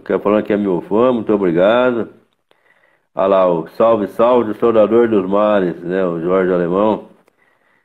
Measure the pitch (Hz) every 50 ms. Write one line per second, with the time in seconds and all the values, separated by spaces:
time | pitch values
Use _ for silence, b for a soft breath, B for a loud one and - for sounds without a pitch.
0 | - - 95 92 - 101 104 107 104 - 107 104 104 98 90 82 80 - 95 107
1 | 120 131 127 117 101 - 107 104 98 90 82 85 90 101 113 123 127 127 123 113
2 | 101 85 - _ _ _ _ _ _ _ _ _ _ _ _ _ _ _ _ _
3 | _ _ - - 87 98 98 95 92 92 87 82 80 - - - 113 113 113 107
4 | 101 92 - - 113 120 127 123 117 107 104 - - 117 113 110 107 101 110 117
5 | 120 113 110 101 92 92 98 101 107 107 104 101 95 87 80 - 87 87 90 95
6 | 95 90 85 85 82 87 92 95 92 90 92 87 87 82 87 95 104 110 104 87
7 | 78 - - _ _ _ _ _ _ _ _ _ _ _ _ _ _